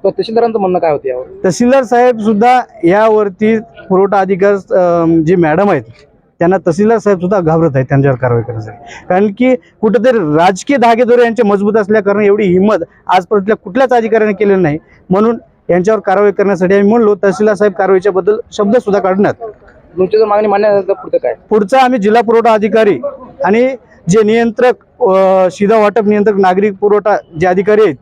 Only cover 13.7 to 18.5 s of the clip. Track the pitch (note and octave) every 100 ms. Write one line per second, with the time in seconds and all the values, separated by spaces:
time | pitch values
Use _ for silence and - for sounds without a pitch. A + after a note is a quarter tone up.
13.7 | G3 C4+ B3 A3 A3 G#3+ G3 G#3 F#3+ E3+
14.7 | D3+ _ _ _ F#3 A3 A#3 - _ -
15.7 | F3 F#3 A3 G3+ F#3+ G#3 F#3+ G3 F#3 F3+
16.7 | G3+ G3+ A#3 G#3+ G#3 G3+ F#3 G#3+ F#3+ G#3
17.7 | G3 F#3+ F#3+ G3+ F#3+ F#3 G#3+ -